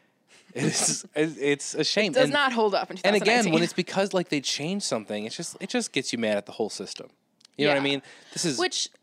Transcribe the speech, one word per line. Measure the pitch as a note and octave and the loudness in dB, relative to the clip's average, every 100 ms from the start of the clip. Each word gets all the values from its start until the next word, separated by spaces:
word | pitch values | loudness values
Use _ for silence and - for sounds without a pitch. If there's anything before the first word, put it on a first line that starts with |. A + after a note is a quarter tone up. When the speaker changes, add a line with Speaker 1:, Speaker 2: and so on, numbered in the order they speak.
| _ _ _ - - | _ _ _ -20 -12
Speaker 1:
It's, | B2 D3+ - - - | -2 0 2 0 -2
Speaker 2:
<laughs> | - | -4
Speaker 1:
it, | D3 D#3+ A#2+ | -2 -2 0
it's | C#3+ C#3+ - - | 0 0 -2 -2
a | |
shame. | D3+ G3+ G#3 | 0 2 2
Speaker 2:
It | B3+ | 4
does | - | 2
Speaker 1:
And, | |
Speaker 2:
not | C#4+ C4+ | 2 2
hold | A#3+ G#3+ | 2 2
up | F3+ - | 2 -2
in | F#3+ | -2
Speaker 1:
and | F#3+ G#3 | 2 4
again, | |
when | |
Speaker 2:
two | G#3 | 4
thousand | A#3+ G3+ | 4 4
nineteen. | D#3+ E3+ | 2 2
Speaker 1:
it's | |
because, | - E3+ F#3+ G3 | -2 -2 0 0
like, | F#3 E3+ | 0 0
they | D3 | -2
changed | B2 - D3+ G3 - | -2 -4 -4 -4 -2
something, | A#2+ G#2 G#2+ G#2+ | -4 -4 -6 -6
it's | - | -8
just, | F3 - | -10 -10
it | A2 | -4
just | B3 A3 | -4 -2
gets | C#3 - | -4 -2
you | B2 | 0
mad | A2 G#2 | 2 0
at | - | -2
the | |
whole | - G#2+ | -4 -4
system. | - F#2+ - - _ _ _ _ - | -6 -10 -12 -14 _ _ _ _ 0
You | D3 | 2
know | |
what | C#3+ | 2
I | C#3 | 2
Speaker 2:
Yeah. | |
Speaker 1:
mean? | C#3 - - - | -2 -6 -20 -12
This | D#3+ E3+ | -4 -2
is | B2+ | 0
Speaker 2:
Which, | F4+ - - _ | 0 -2 -6 _